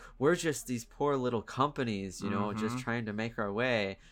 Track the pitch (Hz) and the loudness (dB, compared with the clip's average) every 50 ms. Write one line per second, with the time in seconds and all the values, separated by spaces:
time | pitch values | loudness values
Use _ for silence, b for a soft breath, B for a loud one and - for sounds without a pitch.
0 | B B B B 123 151 175 170 - 165 139 - - - 123 117 - - - - | B B B B 4 4 4 4 2 0 -2 -2 -4 -4 -4 -6 -6 -8 -4 -2
1 | 143 143 143 135 123 123 120 110 101 - - 127 135 147 147 - 131 117 104 98 | 0 2 2 2 0 0 0 -2 -2 -2 0 0 0 2 2 0 -2 0 -2 -2
2 | 98 95 90 - 95 104 101 98 104 104 104 107 110 110 120 127 127 120 117 120 | -4 -6 -6 -6 -4 -2 0 0 0 0 0 -2 -2 -2 -2 -2 -2 -2 -2 -2
3 | 113 107 104 107 110 117 - - 107 101 101 107 123 131 120 110 101 98 95 - | -2 -2 -2 -2 -2 -2 -2 -2 -2 0 0 2 2 4 4 4 2 0 -2 -6
4 | B B | B B